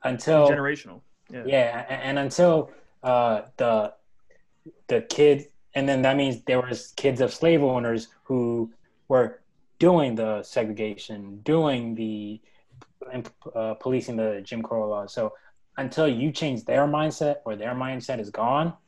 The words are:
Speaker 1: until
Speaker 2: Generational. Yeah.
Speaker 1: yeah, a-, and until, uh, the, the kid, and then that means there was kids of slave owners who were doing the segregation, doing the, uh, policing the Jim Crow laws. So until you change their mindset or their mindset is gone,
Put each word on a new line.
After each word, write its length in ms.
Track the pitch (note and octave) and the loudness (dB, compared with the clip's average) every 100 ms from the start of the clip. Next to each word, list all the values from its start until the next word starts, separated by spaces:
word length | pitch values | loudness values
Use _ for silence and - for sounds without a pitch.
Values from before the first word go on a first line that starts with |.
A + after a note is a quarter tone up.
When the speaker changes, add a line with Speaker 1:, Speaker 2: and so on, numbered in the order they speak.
Speaker 1:
until 460 | C3 B2 - D#3 C#3+ | -6 -2 4 6 6
Speaker 2:
Generational. 500 | D3 C#3 D3 - - - _ - | 4 0 -4 -10 -20 -20 _ -18
Yeah. 140 | B2+ B2 | -12 0
Speaker 1:
yeah, 400 | C3+ A#2 A#2 - | 2 2 -2 -8
a-, 40 | C3 | -8
and 140 | C3 C#3+ | -4 -4
until, 520 | C#3 - F3+ D#3+ - - - _ | -2 4 4 4 0 -10 -20 _
uh, 400 | B2+ B2 A#2+ G#2+ - - | 0 2 2 0 -4 -2
the, 380 | A#2+ A2 G#2 - _ - - _ _ _ - - - | 0 2 0 -6 _ -20 -20 _ _ _ -20 -20 -2
the 140 | A#2+ | -2
kid, 460 | - - D3 C#3 - - - | 0 4 6 6 0 -20 -10
and 140 | C#3+ C#3 | -4 0
then 140 | C3+ | 2
that 140 | C3 C#3 | 2 2
means 260 | C#3 A#2 | 0 -4
there 160 | - B2+ | -2 0
was 320 | B2 A#2 - - | 0 -6 -10 -2
kids 240 | C#3 B2+ | 0 2
of 120 | B2 | 0
slave 300 | - E3 D#3+ | 2 4 6
owners 460 | C#3 B2+ A#2 A2+ - _ | 4 2 0 -4 -6 _
who 480 | - B2+ A#2+ A#2 A2+ - _ _ - | -4 -2 0 -2 -4 -8 _ _ 0
were 320 | C3 A2+ - _ _ _ - | 2 2 -4 _ _ _ 2
doing 360 | E3+ F3 C3+ | 6 6 4
the 280 | A2+ A2 G#2 | 0 -2 -4
segregation, 1000 | - B2+ A2 G#2+ G#2+ G#2 - G#2+ G2 G2+ | -4 -4 -2 -4 -6 -8 -12 -14 -14 -8
doing 520 | B2 D#3+ D3+ B2+ A#2 | 0 2 2 0 -4
the, 460 | A2+ A2 G#2+ G#2 A2 _ _ _ B2+ - _ - B2+ - - - | -6 -6 -6 -10 -12 _ _ _ -20 -20 _ -14 -12 -12 -16 -10
uh, 200 | A2+ A2 | -6 -6
policing 420 | G#2+ B2+ B2+ A#2 A2+ | -6 -2 -2 -2 -4
the 240 | A2 G2+ | -2 -4
Jim 200 | G2 A#2 | -8 -10
Crow 260 | A2+ A2+ G#2+ | -6 -4 -2
laws. 240 | G#2 G2+ | -4 -6
So 220 | B2 A2 - _ _ _ - | -6 -6 -6 _ _ _ -10
until 320 | B2+ D#3 D#3 | -6 0 0
you 220 | A#2 D3+ | 2 -2
change 320 | - D#3 A#2+ | -2 -4 -4
their 220 | - B2+ D3 | 0 2 2
mindset 500 | D3 D#3 - D3+ C#3+ | 0 -2 -2 -2 -2
or 120 | A#2 G2+ | -6 -8
their 180 | A2+ | -8
mindset 440 | B2+ C3 C3 B2+ B2 | -6 -6 -8 -8 -8
is 100 | G2+ | -8
gone, 440 | G#2+ A#2 C#3+ E3+ - | -4 0 0 0 -6